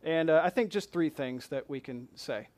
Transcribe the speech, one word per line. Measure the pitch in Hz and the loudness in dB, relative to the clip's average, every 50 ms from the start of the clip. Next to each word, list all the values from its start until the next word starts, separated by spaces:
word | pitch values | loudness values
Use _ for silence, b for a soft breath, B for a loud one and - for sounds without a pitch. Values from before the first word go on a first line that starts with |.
| - | 0
And, | 156 165 165 160 160 | 0 2 2 4 6
uh, | 156 160 165 | 6 6 6
I | 180 | 4
think | - 254 233 196 | 2 2 0 0
just | - 208 - - | 0 -4 -4 -2
three | - - 165 151 | -2 0 0 0
things | - - 139 127 127 127 - | 0 -2 -4 -4 -4 -6 -8
that | - 147 135 123 - | -6 -6 -6 -6 -6
we | 143 131 | -8 -8
can | - - 127 120 123 120 - | -8 -8 -10 -10 -12 -14 -16
say. | - - - 127 104 104 - _ | -14 -8 -6 -6 -6 -6 -10 _